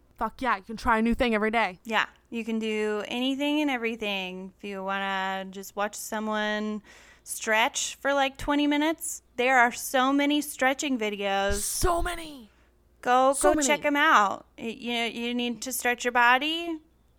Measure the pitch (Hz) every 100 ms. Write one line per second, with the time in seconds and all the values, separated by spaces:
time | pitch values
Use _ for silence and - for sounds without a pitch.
0 | _ - 220 - 247 196 190 220 254 220
1 | 226 226 247 214 214 226 196 185 - 208
2 | - - - 233 220 220 220 214 214 208
3 | - 240 262 269 294 294 294 254 226 233
4 | 208 196 185 185 190 - 202 196 190 196
5 | 196 190 190 190 190 196 196 208 208 -
6 | - 214 214 214 214 214 214 214 - -
7 | - - - - 226 220 254 - - -
8 | 269 285 269 269 - 285 294 294 311 320
9 | - - _ - 247 262 240 240 - 262
10 | 262 277 285 294 294 - 262 269 302 254
11 | 214 202 202 196 196 208 - - 359 339
12 | 359 339 320 277 208 _ _ _ _ _
13 | 247 247 262 277 294 311 277 294 294 285
14 | 320 254 196 - - - 233 - 233 240
15 | 233 233 240 240 240 220 254 247 247 240
16 | 247 247 240 254 302 330 339 311 _ _
17 | _